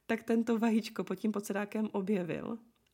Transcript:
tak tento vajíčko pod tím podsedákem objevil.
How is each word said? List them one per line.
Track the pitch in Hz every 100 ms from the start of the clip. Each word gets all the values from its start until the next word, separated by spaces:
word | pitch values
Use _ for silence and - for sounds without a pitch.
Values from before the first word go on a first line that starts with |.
| -
tak | 220
tento | - 226 226 226
vajíčko | 233 220 214 -
pod | 185 190
tím | 214
podsedákem | 208 208 196 208 214 214
objevil. | 202 190 202 175 - - 233 - _ _